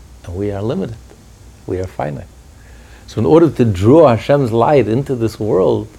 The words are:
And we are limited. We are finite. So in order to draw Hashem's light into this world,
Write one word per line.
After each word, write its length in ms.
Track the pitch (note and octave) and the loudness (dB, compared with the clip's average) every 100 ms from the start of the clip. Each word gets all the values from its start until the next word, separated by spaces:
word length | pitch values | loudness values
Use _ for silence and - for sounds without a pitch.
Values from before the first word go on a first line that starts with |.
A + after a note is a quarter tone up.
| - - | -20 -20
And 120 | - F2 | -12 -8
we 140 | G#2 | -6
are 100 | G2 | -4
limited. 360 | A2 F3+ F3+ A2+ - - - - - - - | -4 -4 -8 -10 -20 -20 -20 -20 -20 -16 -8
We 120 | F#2 | -8
are 80 | F#2 | -8
finite. 400 | - - - - - - - - - - - - | -8 -8 -10 -16 -20 -20 -20 -20 -20 -20 -20 -12
So 140 | - | -4
in 60 | A2 | 2
order 220 | D#3 E3 | 4 4
to 160 | - | 2
draw 440 | A#2 F2+ G#2+ D#3 D3 | -2 0 4 6 6
Hashem's 440 | A2 - C#3+ B2 | 4 0 0 0
light 340 | A2+ C3 D3 G#2 | 0 2 2 2
into 280 | A#2 C#3 | -2 -4
this 260 | B2 A2+ - | -4 -4 -4
world, 480 | G#2+ F3+ D#3 A2 G#2+ | -4 0 0 -2 -6